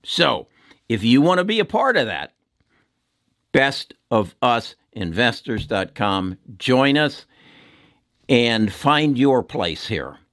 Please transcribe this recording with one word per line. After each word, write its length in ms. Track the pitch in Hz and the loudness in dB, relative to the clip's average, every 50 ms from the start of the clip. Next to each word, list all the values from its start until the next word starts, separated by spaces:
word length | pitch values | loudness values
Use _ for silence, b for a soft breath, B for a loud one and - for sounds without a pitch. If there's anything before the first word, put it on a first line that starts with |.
| _ | _
So, 460 | - - - 175 147 117 87 - _ b b b b b b b _ | -8 -2 0 0 0 0 -4 -8 _ b b b b b b b _
if 160 | 113 107 95 | -4 -2 2
you 180 | 117 123 135 143 | 4 4 6 6
want 160 | 170 180 180 | 4 4 2
to 60 | 180 | 2
be 160 | 196 214 226 | 0 0 0
a 40 | 196 | -2
part 320 | - - 240 269 269 240 | 0 0 0 0 2 2
of 100 | 185 127 | 0 0
that, 260 | 110 92 71 73 - _ _ _ _ _ _ _ _ _ _ _ _ _ _ _ _ _ _ _ _ _ _ _ _ - | -2 -4 -8 -10 -12 _ _ _ _ _ _ _ _ _ _ _ _ _ _ _ _ _ _ _ _ _ _ _ _ 0
best 420 | 139 135 139 139 - - _ - _ _ _ | 2 2 2 -2 -6 -12 _ -20 _ _ _
of 240 | 120 110 104 85 - _ - | 0 0 0 -2 -4 _ 0
us 320 | 123 120 117 - - - _ _ _ _ | 2 2 0 -2 -6 -18 _ _ _ _
investors 760 | - 95 85 82 95 123 117 110 - - - 117 107 - | -8 -8 -6 -2 0 0 0 0 -4 -8 -8 -6 -6 -6
dot 280 | - 110 98 95 - _ | -4 -4 -4 -4 -4 _
com, 420 | - 104 104 98 95 92 92 90 - _ - 104 92 | -4 -2 0 0 -2 -2 -4 -8 -10 _ -20 -20 -10
join 380 | - - 127 127 135 139 139 | -2 0 2 2 4 2 2
us 300 | 147 151 147 143 - - b b b b b b b b b b b b b b b b _ _ _ _ - | 2 0 -2 -4 -8 -20 b b b b b b b b b b b b b b b b _ _ _ _ 0
and 440 | 135 120 120 117 113 110 110 104 - | 2 2 2 2 2 0 0 -2 -2
find 440 | - - 139 147 147 151 151 139 | -2 0 0 2 2 2 0 2
your 260 | 120 135 143 131 123 113 | 2 2 4 4 2 0
place 440 | - - 139 98 87 78 - - | -4 -6 -4 -4 -4 -4 -6 -8
here. 320 | - 113 85 65 67 71 - _ _ | -6 -6 -6 -6 -10 -14 -18 _ _